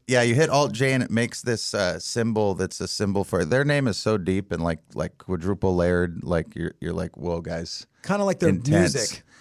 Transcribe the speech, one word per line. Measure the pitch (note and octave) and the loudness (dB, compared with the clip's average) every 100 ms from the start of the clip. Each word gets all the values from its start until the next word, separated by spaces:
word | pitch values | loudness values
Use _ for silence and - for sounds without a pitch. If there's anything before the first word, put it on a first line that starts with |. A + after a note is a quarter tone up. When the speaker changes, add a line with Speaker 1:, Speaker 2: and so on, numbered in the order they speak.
| - | 0
Speaker 1:
Yeah, | B2 | 2
you | A#2+ | 4
hit | A#2 D#3 | 4 4
Alt | C#3 C#3+ | 4 2
J | B2 C3+ | 0 2
and | C3 | 2
it | A#2+ | 2
makes | A2+ A#2+ - | 0 0 -2
this, | B2 A2 - G#2+ | -4 -2 -2 0
uh, | F2+ E2+ | 0 -2
symbol | - B2 A#2 A2 G#2 F2+ | -4 -2 0 2 0 0
that's | F#2 - | -2 -4
a | F#2 | -8
symbol | - G2+ G2 | -4 -2 -2
for, | F#2 F2+ E2 | 0 0 2
their | B2+ | 2
name | C#3+ C#3+ C3 | 2 2 0
is | F#2+ | 0
so | G#2+ G#2+ | 0 0
deep | F2 F#2+ G2 | 0 -2 -2
and, | E2 | -2
like, | E2+ E2 - - | -2 -4 -6 -8
like, | E2 - | -8 -8
quadruple | - F2+ F2+ F#2+ F#2+ F2+ | -6 -4 -2 0 2 2
layered, | F2 F2 F2+ E2 | 4 4 0 -4
like, | - E2+ D#2 - | -2 -2 -2 -6
you're, | E2+ - | -8 -6
you're | E2+ | -6
like, | E2+ F2 - | -6 -6 -6
"Whoa, | F2 E2+ | -6 -6
guys." | F2 E2+ E2+ - - _ | -6 -8 -8 -12 -16 _
Speaker 2:
Kinda | - G3+ G3 | -4 0 0
like | F3+ | 0
their | E3+ | 0
Speaker 1:
Intense. | F#2 B2+ D#3+ E3+ C#3 | 0 2 4 4 2
Speaker 2:
music. | G#2 - - - | -4 -8 -16 -20